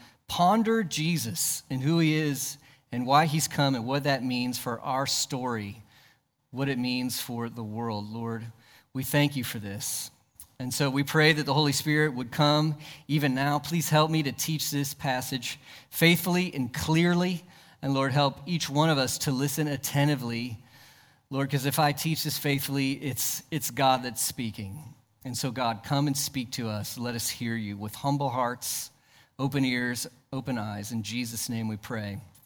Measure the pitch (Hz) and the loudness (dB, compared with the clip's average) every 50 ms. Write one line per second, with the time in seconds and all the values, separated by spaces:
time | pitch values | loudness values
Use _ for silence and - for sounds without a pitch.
0 | - - _ _ _ - - - 175 180 208 226 220 220 226 226 214 156 - 156 | -16 -20 _ _ _ -6 0 4 4 6 6 4 4 2 2 2 0 -2 -2 -2
1 | 156 165 175 151 113 113 110 - - - - - - - 135 127 131 147 165 165 | 0 0 0 0 -2 -4 -4 -2 -2 -2 -4 -6 -6 -6 -4 -2 2 2 4 4
2 | 165 156 156 156 156 147 139 120 - - - - - - - _ _ _ - 120 | 4 4 4 2 0 0 -2 -2 -4 -8 -8 -12 -18 -20 -20 _ _ _ -4 -4
3 | 123 123 139 151 160 160 143 160 143 - - - 143 139 135 120 110 123 135 143 | 2 6 6 6 6 6 2 2 0 0 2 2 2 2 2 0 0 0 0 0
4 | 135 147 139 127 117 127 127 123 123 123 123 120 - 127 117 113 - 143 131 131 | 2 2 2 2 0 0 0 0 0 -2 -2 -4 -4 -6 -6 -4 -4 -2 -2 0
5 | 139 131 - - - - 147 127 123 127 120 110 104 101 101 - - - _ - | 0 0 0 -2 -2 -2 -4 -4 -2 -2 -2 -2 -4 -6 -10 -12 -16 -20 _ -20
6 | - _ _ _ _ _ _ _ _ _ - 123 139 139 135 123 123 127 123 127 | -20 _ _ _ _ _ _ _ _ _ -6 -2 -2 0 0 0 0 0 0 -2
7 | 127 127 117 - - - 120 117 117 117 117 120 113 104 104 113 117 117 110 104 | -2 -2 -4 -4 -6 -6 -6 -6 -6 -6 -6 -8 -8 -8 -6 -4 -4 -4 -4 -4
8 | 104 104 110 117 117 117 113 113 110 117 - - _ - - - _ _ - 131 | -6 -8 -8 -6 -6 -6 -6 -6 -8 -12 -14 -18 _ -20 -20 -20 _ _ -8 -6
9 | 127 - - 147 147 147 143 135 120 - - 117 104 101 98 107 - - - - | -4 0 2 2 2 2 2 -2 -4 -4 -6 -8 -8 -8 -8 -8 -6 -6 -6 -6
10 | - - - _ _ _ _ - - - _ - 131 127 123 - 151 139 131 139 | -8 -10 -14 _ _ _ _ -20 -20 -20 _ -10 -6 -6 -2 0 0 2 2 0
11 | 143 139 - 156 151 156 160 147 147 139 135 147 156 143 139 143 - 151 151 151 | 0 2 4 6 8 8 6 4 2 2 2 4 4 4 2 0 0 2 2 4
12 | 156 156 127 123 127 117 - - 151 147 151 151 151 156 151 147 - - - - | 2 2 0 -4 -6 -4 2 4 6 6 6 6 4 2 0 -4 -8 -14 -18 -16
13 | - - 143 156 143 143 127 131 139 143 147 147 143 - 165 170 147 - 156 151 | -4 0 0 2 2 2 2 2 2 0 0 0 -2 -2 -2 -2 2 4 6 6
14 | 156 160 160 160 151 135 123 - - - 160 147 - - 147 143 143 139 - - | 6 6 4 2 0 0 -2 -2 -2 -2 -2 -2 -2 -2 0 0 -2 -2 -4 -4
15 | - 143 127 127 123 - 135 127 - - - - - - - - - _ - - | -2 -2 -2 -2 -2 -4 -4 -6 -6 -8 -10 -10 -14 -20 -20 -20 -20 _ 0 6
16 | 165 165 170 170 170 180 175 180 180 180 - 143 127 117 - - - 156 156 165 | 8 8 8 6 4 2 2 2 2 0 -2 -4 -4 -4 -4 -4 0 2 4 4
17 | 170 175 175 175 180 180 185 165 - - - - - - - _ - 139 139 135 | 6 6 4 4 2 2 0 -2 -6 -12 -20 -20 -20 -20 -16 _ -4 0 0 2
18 | 135 139 127 147 143 139 139 - - - 175 160 - - 139 147 156 165 156 139 | 2 2 4 4 4 2 2 -2 -4 -4 -2 -2 -2 0 2 2 4 4 4 2
19 | 131 123 - - - 151 139 127 139 147 143 - 151 151 143 123 - - - 143 | 2 0 -2 -2 -2 0 0 0 0 0 0 -2 -2 -2 -2 -4 -4 -2 2 2
20 | 143 151 147 131 113 117 117 117 120 127 117 - - - - - - - - - | 4 4 2 0 -2 -4 -4 -4 -4 -6 -8 -12 -14 -20 -20 -20 -20 -20 -20 -20
21 | _ _ _ _ _ _ 135 135 139 135 147 139 123 143 - - 156 147 143 - | _ _ _ _ _ _ -4 -2 0 0 0 0 0 0 2 4 4 2 2 0
22 | - 160 160 - - 156 139 - - 147 139 139 139 - 135 139 135 135 139 135 | -2 -2 -2 0 -2 -4 -4 -2 0 0 0 0 0 -2 0 0 0 0 -2 -2
23 | - 139 113 - - - - - - _ 165 147 - - 120 120 135 131 131 127 | -4 -4 -4 -2 -4 -4 -4 -6 -6 _ -4 -4 -4 -4 0 2 4 4 4 4
24 | 123 123 113 - - - - - 123 110 101 - 104 98 95 - - - - - | 0 -4 -4 -4 -4 -4 -4 -4 -6 -6 -6 -6 -10 -10 -10 -12 -14 -16 -20 -20
25 | _ _ _ _ - 131 127 - - 135 113 127 127 117 - 104 - - 147 139 | _ _ _ _ -12 -8 -6 -4 -4 -4 -2 0 0 0 -2 -2 -2 0 2 2
26 | 143 151 135 139 - - - 135 123 110 - - 120 110 107 104 104 - - 127 | 2 2 0 -2 -4 -4 -4 -6 -6 -6 -6 -6 -4 -4 -4 -4 -6 -6 -8 -6
27 | 120 120 120 117 113 - - - 120 117 113 113 110 101 101 101 104 104 - - | -4 -4 -4 -2 -4 -4 -4 -4 -4 -2 -2 -2 -4 -6 -6 -6 -8 -8 -8 -4
28 | - 143 139 143 143 135 117 131 127 120 123 - - - - - - - - _ | -2 0 0 0 0 0 0 0 0 -2 -2 -4 -6 -6 -6 -6 -8 -10 -14 _
29 | _ _ _ - _ _ _ - 135 139 139 143 135 131 123 123 123 123 123 120 | _ _ _ -20 _ _ _ -4 -4 -2 0 2 2 2 2 0 0 -2 -2 -4
30 | - - - _ _ _ - 131 - - 127 117 104 107 104 104 104 110 120 113 | -6 -10 -12 _ _ _ -8 -8 -6 -4 -4 -4 -4 -4 -6 -6 -8 -6 -6 -6
31 | 104 101 113 123 123 113 117 113 - - 120 113 113 110 110 101 - - 123 113 | -6 -4 -4 -4 -4 -4 -6 -6 -6 -4 -4 -4 -4 -4 -6 -6 -8 -8 -6 -6
32 | 104 101 98 95 - - - _ _ | -6 -6 -8 -8 -10 -14 -20 _ _